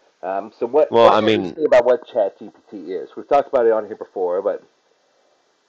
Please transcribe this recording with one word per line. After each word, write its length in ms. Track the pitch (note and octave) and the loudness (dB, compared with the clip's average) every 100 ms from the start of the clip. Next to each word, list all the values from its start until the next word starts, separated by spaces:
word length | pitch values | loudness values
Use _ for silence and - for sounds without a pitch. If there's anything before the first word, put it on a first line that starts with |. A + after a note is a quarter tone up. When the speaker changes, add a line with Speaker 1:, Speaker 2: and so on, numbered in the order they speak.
| _ _ | _ _
Speaker 1:
Um, 300 | F#2 G2 A2 - | -8 -8 -8 -8
so 100 | A#2+ | -2
what, 260 | C#3+ C#3+ | 0 2
Speaker 2:
Well, 140 | A#2 A2 | 4 4
Speaker 1:
what 80 | |
Speaker 2:
I 60 | G#2 | 4
Speaker 1:
can 80 | A2 | 2
you 100 | G#2 | 0
Speaker 2:
mean 180 | F#2 - | -2 -4
Speaker 1:
say 80 | |
about 200 | - - | 2 2
what 220 | A#2 B2 - | 4 0 -2
Chat 320 | B2 G2 - | -4 -4 -6
G 120 | G#2 - _ | -20 -20 _
P 60 | G2+ | -16
T 160 | E2 | -10
is? 180 | F2+ C2+ - | -10 -12 -12
We've 100 | G#2 | -2
talked 220 | C#3+ C3 | 0 0
about 180 | C3 A2+ | 2 2
it 60 | |
on 140 | A2 G#2 | 2 -2
here 100 | A2 | -12
before, 440 | - G2+ F2+ F2+ | -12 -6 -4 -2
but 220 | G2 E2+ _ _ _ _ _ _ _ _ _ _ | -2 -6 _ _ _ _ _ _ _ _ _ _